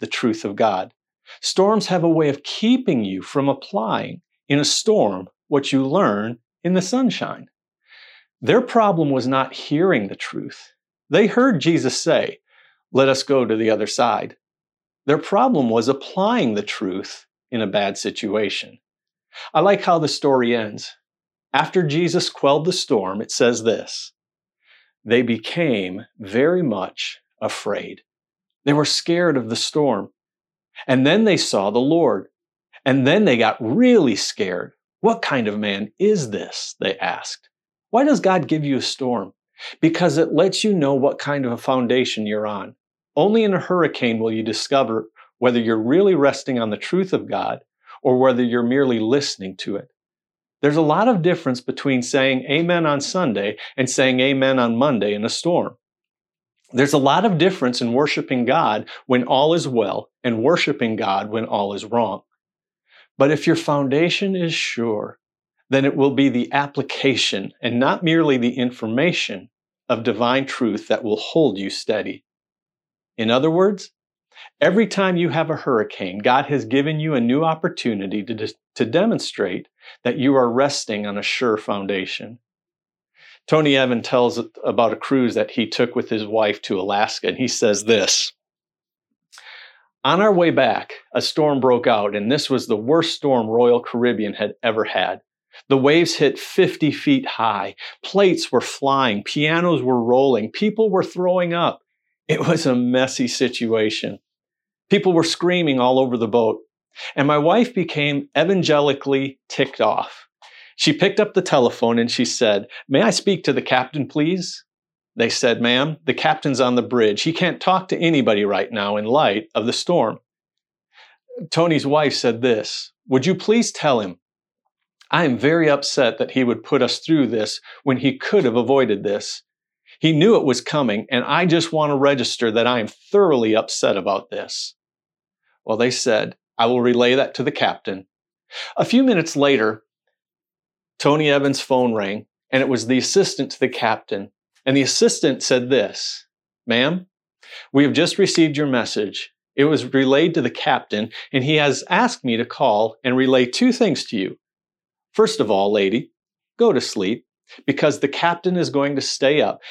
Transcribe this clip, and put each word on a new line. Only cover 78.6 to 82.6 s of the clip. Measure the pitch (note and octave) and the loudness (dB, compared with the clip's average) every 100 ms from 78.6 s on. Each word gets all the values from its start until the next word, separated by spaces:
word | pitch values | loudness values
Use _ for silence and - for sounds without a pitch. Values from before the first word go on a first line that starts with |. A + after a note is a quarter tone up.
| _ | _
to | - | -4
demonstrate | A#2 D#3 A3 F3+ - - F#2+ F#2 - _ - - | 0 2 2 0 -4 -4 -4 -4 -12 _ -20 -8
that | B2 D#3 | -4 0
you | C3+ | 2
are | C3+ A#2+ | 4 2
resting | A#2+ C#3 - - G#2 G#2 | 2 0 -2 -6 -6 -4
on | G2+ | -6
a | |
sure | G2 - B2 G#2+ | -4 -2 0 0
foundation. | - G2+ G2 G2 F2+ - G#2+ A#2+ _ _ | -2 -6 -4 -4 -4 -8 -12 -18 _ _